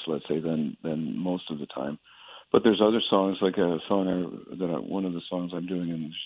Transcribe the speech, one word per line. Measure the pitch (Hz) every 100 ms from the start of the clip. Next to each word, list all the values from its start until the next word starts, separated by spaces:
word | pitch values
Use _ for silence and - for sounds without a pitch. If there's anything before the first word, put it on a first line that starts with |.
| 82
let's | 73 -
say, | 78
than, | 82 80 73 -
than | 82 78 78 -
most | 90 90 -
of | 76
the | 69
time. | - 69 76 _ - - - -
But | 117
there's | 113 101
other | 107 113 -
songs, | 101 95 90
like | 95 101
a | 87 80 -
song | 98 92
I, | 90 87 - - 87
that | 87
I, | 73
one | - 95
of | 92
the | 85 -
songs | 90 87
I'm | 87 90
doing | 90 85
in | 82 78 82